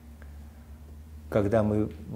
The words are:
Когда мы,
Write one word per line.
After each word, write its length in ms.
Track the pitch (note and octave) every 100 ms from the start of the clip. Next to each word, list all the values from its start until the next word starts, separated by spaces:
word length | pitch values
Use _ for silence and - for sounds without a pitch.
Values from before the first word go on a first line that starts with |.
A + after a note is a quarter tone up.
| - - - - - - - - - - - - -
Когда 340 | A2 G2+ A2+
мы, 260 | G#2 G#2+ A2+ - -